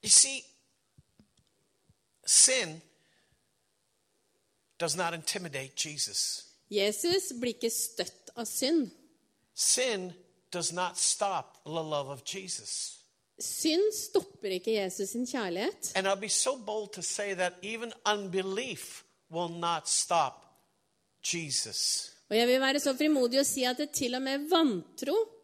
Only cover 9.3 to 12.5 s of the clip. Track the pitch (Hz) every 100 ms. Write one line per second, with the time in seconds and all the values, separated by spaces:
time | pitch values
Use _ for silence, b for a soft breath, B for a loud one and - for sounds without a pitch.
9.3 | _ _ - - - 254 208 185 175 -
10.3 | _ _ 175 165 170 175 175 - - 202
11.3 | 175 - - - 165 156 147 139 139 -
12.3 | 196 185